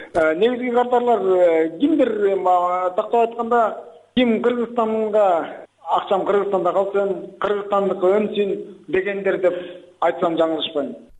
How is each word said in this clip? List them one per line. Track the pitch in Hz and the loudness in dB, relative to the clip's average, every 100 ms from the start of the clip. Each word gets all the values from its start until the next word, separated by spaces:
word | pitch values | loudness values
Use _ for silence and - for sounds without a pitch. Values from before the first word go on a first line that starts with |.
| - | -6
Э, | 170 156 165 | 0 0 2
негизги | 226 240 247 | 0 0 0
карталар, | 240 240 247 240 220 | 0 2 2 2 2
э, | 190 185 175 160 160 165 | 2 4 4 4 0 2
кимдир, | 302 294 240 208 202 | 2 4 2 2 0
э, | 190 | 2
ма-, | 180 180 180 180 185 180 | 2 2 2 0 -2 -2
тактап | 208 233 226 | 0 2 2
айтканда, | 233 233 240 208 - - - _ - | -2 0 2 0 -2 -12 -20 _ 0
ким | 247 214 | 2 2
Кыргызстанга, | 240 240 233 240 220 220 214 208 202 165 143 - - _ 165 | 0 -2 -2 -2 -2 -2 0 2 2 2 -2 -10 -18 _ -4
акчам | 175 - 196 160 | -4 0 -2 0
Кыргызстанда | 196 196 190 175 | 0 0 0 0
калсын, | 175 196 202 196 180 190 - | 0 0 -2 -2 -4 -10 -6
кыргызстандыкы | 196 202 196 202 196 190 190 208 | -4 -4 -2 -2 0 0 2 2
өнсүн | 214 208 202 - - - - | 0 -2 -4 -4 -10 -16 -4
дегендер | 185 196 196 196 185 | -2 -2 -4 -2 0
деп | 185 175 175 - - _ | 0 -2 -6 -16 -20 _
айтсам | 165 170 175 160 | -4 -2 -2 0
жаңылышпайм. | 165 156 - 147 127 117 - - | 0 -2 -4 -6 -6 -10 -18 -20